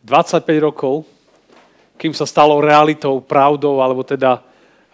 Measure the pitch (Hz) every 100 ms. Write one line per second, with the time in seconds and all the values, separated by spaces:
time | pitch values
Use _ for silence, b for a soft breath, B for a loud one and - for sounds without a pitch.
0 | - 143 170 170 160 156 147 139 135 147
1 | 156 _ _ _ _ b b b b _
2 | 160 143 147 - 151 147 151 147 156 151
3 | 143 135 - - 139 147 143 135 131 127
4 | 131 139 131 120 b b b b b